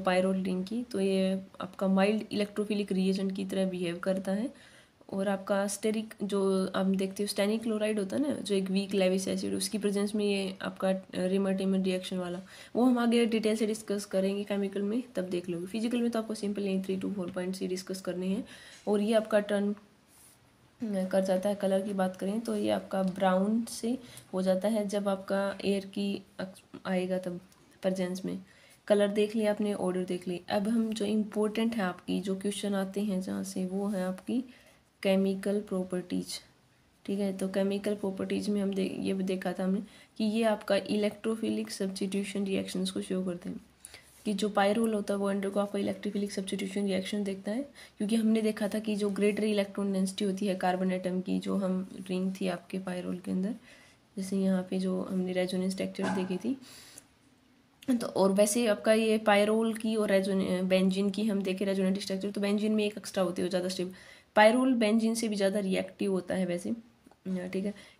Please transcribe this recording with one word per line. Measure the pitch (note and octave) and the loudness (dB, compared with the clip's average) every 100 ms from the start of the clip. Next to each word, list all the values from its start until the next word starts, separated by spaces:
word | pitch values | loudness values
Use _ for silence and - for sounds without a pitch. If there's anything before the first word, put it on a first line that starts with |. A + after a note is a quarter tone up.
| F#3+ | 2
pyrrole | F3+ F#3 F#3+ F#3 | 2 2 0 0
रिंग | F#3 F#3 | -2 -2
की, | A#3 | -6
तो | B3 G3 | -4 -2
ये | G3 F#3+ F#3+ F#3+ F#3+ - | 2 2 2 0 -6 -10
आपका | F#3+ - F#3+ | -12 -2 2
माइल्ड | F#3+ G3 G#3+ - | 4 4 2 -2
इलेक्ट्रोफिलिक | G#3 G#3 - G#3 G#3 G3+ | -2 -2 -2 -2 0 0
रिएजेंट | F#3+ F#3+ F#3+ G3 F#3+ | 2 2 2 0 -4
की | F#3+ | -2
तरह | F#3+ F#3+ | 0 0
बिहेव | F3+ F3 E3+ | 0 -4 -2
करता | F#3+ F#3+ F#3+ | -2 -2 0
है, | G3 C4+ - - - - _ - | -2 -4 -8 -20 -20 -20 _ -8
और | G3 G3 | -2 0
आपका | G3 G3 G3 G3+ | -2 0 0 0
स्टेरिक | G3+ A3 A3 A3 - | -2 -2 -2 -4 -8
जो | G3+ G3 G3 F#3+ F#3+ F#3+ | -2 0 2 2 0 0
आप | F#3+ | 2
देखते | F#3+ F#3+ F#3+ | 2 -2 -2
हो | G3+ | -4
स्टेनिक | - G3+ A3 | 0 0 0
क्लोराइड | A#3 G#3+ G#3+ G#3+ | 0 0 0 0
होता | F#3+ A3 | -2 -2
है | |
ना, | C#4+ - | -2 -2
जो | - G3 | 0 0
एक | F#3+ | 2
वीक | F#3+ G3 | 0 0
लेविस | G3 F#3 F#3+ F#3+ | 2 2 2 0
एसिड, | F#3+ G3+ | -2 -2
उसकी | G3 F#3+ G#3+ | -2 -2 0
प्रेजेंस | G3+ G3+ G3+ G#3+ | 0 0 0 0
में | G#3 | 2
ये | G3 F#3+ F#3+ | 0 -2 -6
आपका | F#3+ F#3+ F#3+ F#3+ - - | -8 -2 0 0 -4 -2
रिमर्टिमन | F#3 G3 G3 F#3+ F#3+ F#3+ | 0 2 2 2 2 2
रिएक्शन | F#3+ F#3 F#3 F#3 | 2 0 -2 -6
वाला, | F3 F3+ F#3 - - - | -4 -8 -10 -18 -4 4
वो | |
हम | B3+ A#3+ | 4 6
आगे | A#3 A#3 A#3 | 4 4 4
डिटेल | A3 G#3+ A3 | 2 2 2
से | G#3+ | 0
डिस्कस | G#3+ - G3+ - | -2 -4 -4 0
करेंगे | F#3+ F#3+ G3+ | 0 2 0
केमिकल | G3+ G3+ G3 G3+ | -2 -2 -2 -2
में, | G3+ A#3 B3+ F#3+ | -2 -2 -4 -6
तब | F3+ | -4
देख | F3 F3 | -4 -4
लोगे। | E3+ F#3+ | -6 -4
फिजिकल | A3 A3+ A#3+ | -4 -2 0
में | A#3 | 0
तो | A3+ | 0
आपको | A3 A3 | -4 -4
सिंपल | G3+ G3+ | -4 -2
यही | G3 F#3+ | 0 0
three | F#3+ F#3+ | 0 -2
to | F#3+ G3 | -2 -4
four | F3+ | -6
पॉइंट्स | F#3 F3+ F#3 | -4 -4 -4
ही | F#3 | -4
डिस्कस | F#3 - F#3+ | -4 -6 -8
करने | - F3+ F#3 | -6 -4 -2
हैं। | G#3 C4 - - - - | -2 -4 -14 -20 -10 -2
और | G#3 | 0
ये | G#3 | 4
आपका | A3 A3 G#3 | 2 4 2
टर्न | G3+ G3+ G3+ G#3 - _ _ - - - _ _ _ _ | 2 0 0 -2 -10 _ _ -20 -20 -20 _ _ _ _
कर | A3 G3 F#3 F#3+ | -4 -2 2 2
जाता | F#3+ F#3 G3+ | 4 2 2
है, | G3 | 0
कलर | F#3+ F#3+ | 2 2
की | G3+ | 0
बात | G3 F#3 F#3 | 0 -2 0
करें | F#3+ A3 | -4 -2
तो | A#3 G#3 | -2 0
ये | G#3+ | 0
आपका | G3+ F#3+ G3 | 0 0 0
ब्राउन | F#3+ F3+ F#3+ F#3 G3+ A3+ A3+ | 0 2 4 4 2 0 -2
से | - A3+ C4 - - - | -4 -4 -4 -6 -20 -8
हो | F#3+ | -2
जाता | F#3+ F#3 G3+ | 2 2 2
है | A3 G#3 | 0 0
जब | G#3 G3+ | -2 -2
आपका | F#3+ F#3+ G3 G3 G3 F#3+ | -2 -2 -2 -2 -2 0
एयर | G3 G3 | 0 -2
की | G3+ G3+ G3 - - | -4 -4 -4 -8 -10
अक्स-, | F#3 - - - F#3 | -10 -10 -18 -12 -4
आएगा | F#3 F#3 F#3 | -2 0 -2
तब | F#3 F3 - - - - | -4 -8 -12 -20 -20 -4
प्रेजेंस | F#3+ F#3 F3+ F#3 F3+ | -2 0 -2 -4 -6
में। | F#3 - - - - - | -8 -10 -20 -20 -20 2
कलर | G#3 G#3 | 4 4
देख | G#3 G#3 A3 | 2 0 2
लिया | G#3 | 0
आपने, | G#3 G#3 | 0 0
ऑर्डर | G3+ F3+ F3+ F3+ | 0 -2 -2 -2
देख | F3+ F#3 | -4 -4
लिया। | F3 - G#3 | -6 -4 -2
अब | G#3 | 0
हम | A#3 A3+ | 0 0
जो | G#3+ G3+ | -2 0
इम्पोर्टेंट | G#3+ G#3 G#3 G#3+ G#3+ A3+ A3+ | 0 0 0 0 0 0 0
है | |
आपकी, | F#3 F3 - F#3 | -2 -4 -4 -2
जो | F#3+ F#3+ | -2 -2
क्वेश्चन | G3+ G3+ G3+ G3 | -2 -4 -2 -2
आते | F#3+ G3 | -2 -2
हैं | G#3+ F#3 | -2 -2
जहाँ | F#3+ G3 | -2 -4
से, | F#3+ F#3+ F#3 | -4 -4 -2
वो | F#3+ G3+ | -2 -2
है | G3 F#3 | -2 -2
आपकी | F#3 - A#3 C4 - - - _ _ | -4 -4 -4 -4 -12 -20 -20 _ _
केमिकल | G3+ F#3+ F#3+ F#3+ G3 G#3 | 2 4 2 0 0 -2
प्रॉपर्टीज, | G#3 F#3 F#3 F#3 F3+ F#3 F3 - - _ _ _ _ _ - | 0 -4 -2 -4 -2 -4 -4 -10 -14 _ _ _ _ _ -6
ठीक | G3+ | -2
है। | G3 F#3+ | -2 -2
तो | F#3+ | -2
केमिकल | G3 G3 G3+ G#3 G#3 | 2 2 0 -2 -2
प्रॉपर्टीज | G3 F#3+ F#3+ G3 G3 | -2 -2 -2 -2 0
में | G#3 | 0
हम | G3 | 0
दे-, | F#3+ F#3+ - | 0 -2 -2
ये | F#3+ | -2
भी | F#3+ | -2
देखा | F#3+ F#3 F#3 | -2 -2 -4
था | F3+ | -2
हमने | F#3+ G3 - - - - | 0 0 -2 -14 -20 -2
कि | A3 | 0
ये | A3 | 2
आपका | A3+ G#3+ - G3 | 2 2 2 0
इलेक्ट्रोफिलिक | G3 G#3 G#3 G#3+ A3 A3+ G#3+ G#3+ G#3+ | 2 0 0 0 -4 -2 -2 -2 -4
सब्स्टिट्यूशन | - F#3+ F#3+ G3 G3 G3+ G3+ G3 | -4 -4 -2 -2 -2 -2 -2 -2
रिएक्शंस | F#3+ F#3+ F#3 F#3 | -2 -2 -4 -2
को | G3+ | -4
शो | G3+ F#3 F#3 | -4 -4 -2
करते | F3 F#3 | -6 -8
हैं, | - - _ - - - - G#3 | -12 -14 _ -20 -20 -20 -8 -4
कि | |
जो | G3 G#3 | -2 0
pyrrole | G3+ G3 A3 A3+ | 4 4 4 2
होता | G#3+ G#3 | 0 -2
है | G3+ | 0
वो | G3 | 0
under | G3 G3 | 0 0
को | G3+ | 0
आपका | G3+ G3+ | 0 0
इलेक्ट्रोफिलिक | G3+ G3 G#3 G3+ G3+ | -2 -2 -4 -2 -2
सब्स्टिट्यूशन | - F#3+ G3 G3 G3 G3+ | -4 -4 -4 -4 -2 0
रिएक्शन | F#3 F#3+ G#3 | 0 -2 -2
देखता | G3 F#3+ G3+ | -2 -4 -4
है, | A3+ C#4+ - - - | -4 -6 -12 -20 -6
क्योंकि | G#3 A3+ | 0 2
हमने | A3 A3 | 4 4
देखा | G#3+ G#3+ G3+ | 2 0 -2
था | G#3+ | -2
कि | G#3+ G3+ | -2 0
जो | G#3 | 0
ग्रेटर | G3 G#3 G3+ | 2 2 4
इलेक्ट्रॉन | G#3+ G#3 G3 G3+ G3+ | 2 2 0 -2 0
डेंसिटी | F#3+ F#3+ - G3+ | 2 0 0 -2
होती | F#3+ G#3 | 0 0
है | F#3 | 2
कार्बन | F#3 F3+ F#3 | 2 2 0
एटम | F#3 F#3 F#3 | 0 0 -2
की, | F#3 F#3+ | 0 -2
जो | F#3+ F#3+ | 0 0
हम | F#3+ F#3 F#3 - F#3+ | 0 -2 -4 -10 -4
रिंग | F#3 F#3+ F#3+ | -2 -2 -2
थी | F#3+ | -2
आपके | F3 - F#3+ | -4 -6 -8
pyrrole | F#3+ F3+ F3+ F3+ F#3 | -6 -6 -6 -8 -4
के | |
अंदर, | F#3+ F#3+ - - - - _ _ - | -2 -2 -4 -12 -20 -20 _ _ -10
जैसे | F#3+ G3 | -4 0
यहाँ | F#3+ F#3+ F#3 | 2 2 0
पे | F#3+ | -2
जो | F#3 F#3 | -2 -2
हमने | - F#3+ F3+ | -2 -2 0
रेजोनेंस | F3+ F3+ F#3 F#3 | 0 0 0 -2
स्ट्रक्चर | F#3+ F#3+ F#3+ F#3+ F#3+ | -2 -4 -2 -2 -2
देखी | F#3 F#3 | -2 -2
थी, | A3+ C4+ - - - - - _ _ _ _ _ _ _ - | -2 -4 -8 -20 -20 -20 -20 _ _ _ _ _ _ _ 0
तो | A#3+ - | 0 0
और | - G3 | 2 4
वैसे | G3 G#3+ A#3+ A#3+ | 6 4 4 2
आपका | G#3 A3+ | 2 4
ये | A3 A3 A3 A3 | 4 4 2 4
pyrrole | G3+ G#3 A3 A3+ G#3+ | 4 6 4 2 0
की | A3 A3 | -2 0
और | G#3 | 4
रेजोने-, | G3 G3 F#3+ F#3 F#3 | 4 4 2 2 0
बेंजीन | F#3 F#3 F#3+ F#3+ G3+ | 2 4 4 4 0
की | G3 A3 | 0 0
हम | G3 | 0
देखें | F#3+ F#3+ G3+ | 0 0 0
रेजोनेंस | F#3+ F#3+ G3 | 2 2 0
स्ट्रक्चर, | G3+ F#3+ G3 | -2 -4 -4
तो | G3+ | -2
बेंजीन | G3+ G#3 G#3+ | 0 2 2
में | G#3+ G#3 | 2 0
एक | G3+ | -2
एक्स्ट्रा | - G3+ | -6 -2
होती | F3+ F3+ | 0 0
है, | F3+ | 0
वो | |
ज़्यादा | F3+ F#3 | 0 -2
स्टेबल, | F#3 F3+ - - - _ G#3+ | -4 -6 -8 -18 -20 _ 8
pyrrole | G#3+ B3+ C4 A#3+ | 8 8 4 4
बेंजीन | G#3+ A3+ A3 A3+ | 4 4 4 0
से | A3+ | -2
भी | G3+ | 2
ज़्यादा | G3 G#3 | 2 2
रिएक्टिव | F#3+ F#3 F#3 - G3+ | 0 0 -2 -2 0
होता | F#3 - F3+ | 0 0 -2
है | F3 | 0
वैसे, | F3 G#3 A#3 - _ - - F#3+ | -2 -4 -6 -8 _ -20 -14 -6
ठीक | F#3 F#3 F#3 G3+ | -4 -4 -4 -4
है। | - - - | -6 -16 -4